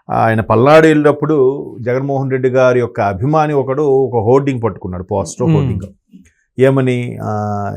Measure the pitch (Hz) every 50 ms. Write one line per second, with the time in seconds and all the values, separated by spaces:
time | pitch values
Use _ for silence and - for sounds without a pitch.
0 | _ - - 117 113 113 113 110 98 - 110 113 123 143 151 160 160 160 156 151
1 | 147 147 139 147 151 147 156 143 127 131 139 147 - - - - 110 120 123 131
2 | 139 143 139 135 135 131 131 127 127 131 120 131 127 127 123 123 120 - - -
3 | 104 101 98 90 120 143 151 160 151 151 147 139 127 135 131 139 151 143 135 135
4 | 135 120 110 117 101 110 127 139 139 139 131 120 113 110 92 - - 90 90 90
5 | 90 - 104 98 98 - - - 180 170 156 151 139 123 110 101 98 - - _
6 | _ _ - - - _ _ _ _ _ _ - 127 135 135 139 131 127 123 123
7 | 123 123 117 - 104 107 107 104 104 104 104 101 101 101 101